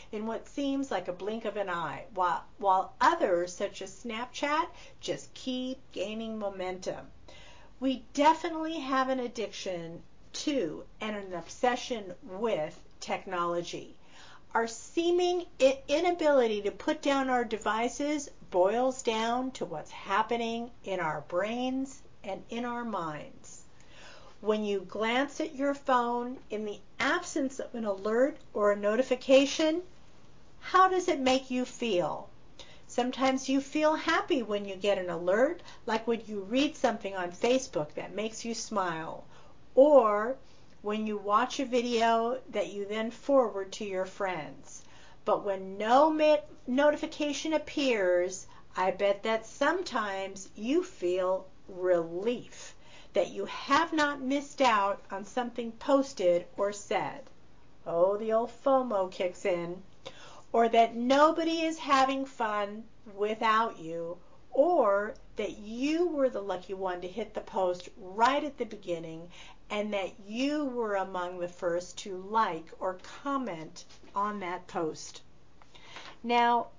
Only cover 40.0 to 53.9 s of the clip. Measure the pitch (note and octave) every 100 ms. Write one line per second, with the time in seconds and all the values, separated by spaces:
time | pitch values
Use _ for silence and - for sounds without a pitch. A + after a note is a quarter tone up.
40 | A3 G#3 A3+ C4+ - - - - G3+ G#3+
41 | G#3+ G#3 G3+ G#3 B3 - B3+ B3 A#3+ A#3
42 | A3+ A3+ A#3 C4 - G#3+ F3 G3+ G3+ G#3+
43 | A3+ - - C#4 A3+ G3 F#3+ - G#3 F#3
44 | F#3 - F#3+ E3+ C#3+ - - - - -
45 | - - - G3 G3+ F#3+ F#3+ G3 A3 B3+
46 | D#4+ D#4 D4+ D4 - - - B3+ D4 D4
47 | - - D4 C#4 D#4+ D#4 D4 - C4+ A3
48 | F#3 F3+ F#3 F#3+ - - - - F#3 F#3
49 | G3+ G3+ A3+ E4+ - - C#4+ F4+ F4+ A#3+
50 | G#3 F#3+ F#3+ G3 - - A3+ D#4+ F4+ -
51 | F3 F#3 F#3 F#3 - - - F#3 F#3 F3
52 | E3 F3 A3 A#3+ - - - - - -
53 | - G3 - G3 G#3 - - C#4+ E4